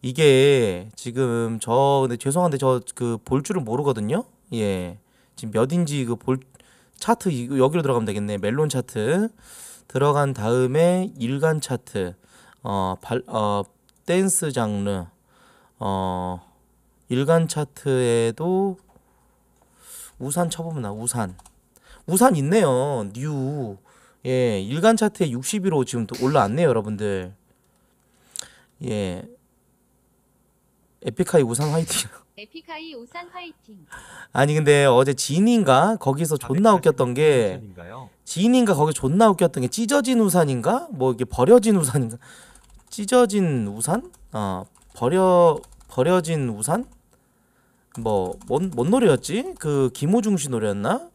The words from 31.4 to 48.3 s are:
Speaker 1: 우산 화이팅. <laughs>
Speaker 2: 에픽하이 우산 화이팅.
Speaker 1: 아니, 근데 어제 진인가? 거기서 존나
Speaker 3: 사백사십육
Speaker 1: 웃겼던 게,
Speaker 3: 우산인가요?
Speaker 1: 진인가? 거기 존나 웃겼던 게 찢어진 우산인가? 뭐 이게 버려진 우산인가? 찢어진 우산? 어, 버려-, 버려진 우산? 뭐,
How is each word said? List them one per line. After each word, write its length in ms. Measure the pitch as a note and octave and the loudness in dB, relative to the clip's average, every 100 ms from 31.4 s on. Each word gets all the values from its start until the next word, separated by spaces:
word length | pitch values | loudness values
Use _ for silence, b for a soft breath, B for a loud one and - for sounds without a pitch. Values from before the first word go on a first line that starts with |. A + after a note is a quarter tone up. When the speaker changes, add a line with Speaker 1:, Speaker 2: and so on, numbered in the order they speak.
Speaker 1:
우산 260 | B2+ A#2 D3+ | 4 0 0
화이팅. 400 | D#3 E3 - - - | 0 -2 -4 -6 -12
<laughs> 120 | _ - | _ -20
Speaker 2:
에픽하이 560 | G#3+ E4 D#4+ D#4+ D#4+ C#4 | -20 -20 -16 -16 -14 -16
우산 340 | A#3+ E4+ F4 | -16 -18 -16
화이팅. 560 | F4+ F4 - _ G#3 D3 B B B B | -16 -18 -20 _ -20 -20 B B B B
Speaker 1:
아니, 200 | - C#3+ | -2 0
근데 320 | D3+ D3 D3 C#3 | 2 4 6 6
어제 280 | B2+ C3+ | 6 4
진인가? 840 | C3+ - D3+ G#3+ A#3+ E3+ C3 F3 A3+ | 0 -2 0 2 4 6 4 4 0
거기서 400 | - C3+ D#3+ D3 | -2 -2 -2 -4
존나 340 | A#2+ C#3 G#3+ | -2 2 4
Speaker 3:
사백사십육 60 | G3 | 4
Speaker 1:
웃겼던 340 | D#3+ C#3+ B2+ | 4 2 0
게, 420 | B2 D3+ C3+ G#2+ F#2 | 2 4 4 2 -4
Speaker 3:
우산인가요? 480 | G#2+ F2 E2+ A#2 B2 _ - | -14 -20 -18 -18 -20 _ -12
Speaker 1:
진인가? 480 | - G#3 B3+ A#3 D#3+ | 0 4 4 4 4
거기 180 | D3+ | 2
존나 360 | D#3 C3 E3+ A3 | 0 -2 4 4
웃겼던 320 | F#3 E3+ D3+ | 4 0 0
게 60 | B2 | -4
찢어진 500 | - A3+ C#4+ B3 B3 | -4 0 0 2 2
우산인가? 680 | G#3 F3 D3+ B2+ A#2 A#3+ E4+ | 4 4 2 2 0 -2 -4
뭐 220 | F#3+ C3 | -4 -2
이게 100 | A#2 B2 | -2 -6
버려진 520 | - B2+ A#3+ G#3+ G3+ | 0 6 6 6 2
우산인가? 400 | C#3+ A#2 A#2 A2+ B B B B B - _ | 2 -2 -4 -8 B B B B B -20 _
찢어진 800 | - G3+ B3 A#3+ G3+ F3+ C3+ G#2 | -12 0 4 4 2 0 0 -4
우산? 440 | G#2 A#2 F#3+ F4 - - | -6 -4 -4 -4 -20 -12
어, 320 | A2 G#2 F#2 F#2+ _ _ | -6 -4 -6 -10 _ _
버려-, 640 | - A#2+ F3+ F#3 F3+ F3 D#3 - _ _ | -4 0 2 4 6 6 4 -4 _ _
버려진 600 | - C3+ F#3 D#3+ D#3+ C3 | -2 2 2 0 -4 -4
우산? 360 | G#2 A2 F3+ B3+ _ _ _ _ _ _ _ _ _ _ - | -6 -4 -4 -4 _ _ _ _ _ _ _ _ _ _ -10
뭐, 380 | A2+ G#2 F#2 | -4 -2 -2